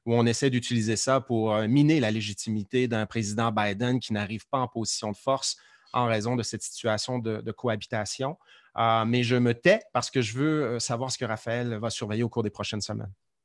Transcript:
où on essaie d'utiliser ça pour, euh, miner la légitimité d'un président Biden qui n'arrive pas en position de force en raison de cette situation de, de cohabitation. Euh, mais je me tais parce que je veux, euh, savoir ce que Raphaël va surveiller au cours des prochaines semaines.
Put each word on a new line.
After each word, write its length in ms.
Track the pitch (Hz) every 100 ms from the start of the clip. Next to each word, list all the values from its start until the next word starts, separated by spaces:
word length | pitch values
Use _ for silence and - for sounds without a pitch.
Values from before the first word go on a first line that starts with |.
| -
où 80 |
on 100 | 120
essaie 240 | 117 113 139
d'utiliser 480 | 123 - 120 110 107
ça 240 | - 135
pour, 340 | - 117 110
euh, 120 | 107 110
miner 320 | 139 147 156
la 100 | 110
légitimité 800 | 110 104 98 - 107 101 127 127
d'un 160 | 110
président 480 | 107 117 104 104 117
Biden 480 | 107 104 98 123 127
qui 140 | -
n'arrive 340 | 107 101 110 -
pas 100 | 135
en 100 | 123
position 420 | 120 107 - 107
de 60 | 104
force 400 | - 135 - - _ _ _
en 140 | 123 120
raison 300 | 110 110 123
de 60 |
cette 200 | 107 113
situation 560 | - - 117 107 - 127
de, 240 | 113 110
de 100 | 113
cohabitation. 840 | 104 120 110 - 113 104 - 131 170 _ - _ -
Euh, 260 | 113 113
mais 200 | 110 123
je 120 | 120 123
me 160 | 120
tais 280 | 120 170 220 -
parce 180 | 123 -
que 120 | 135
je 160 | 110 117
veux, 240 | 151 156
euh, 160 | 127 117
savoir 320 | - 117 131
ce 80 | -
que 80 | 113
Raphaël 480 | 107 - 120 120
va 160 | 107 113
surveiller 320 | - 104 107
au 80 | 117
cours 120 | 117
des 60 | 107
prochaines 320 | - 101 107
semaines. 320 | - 107 98 - _ _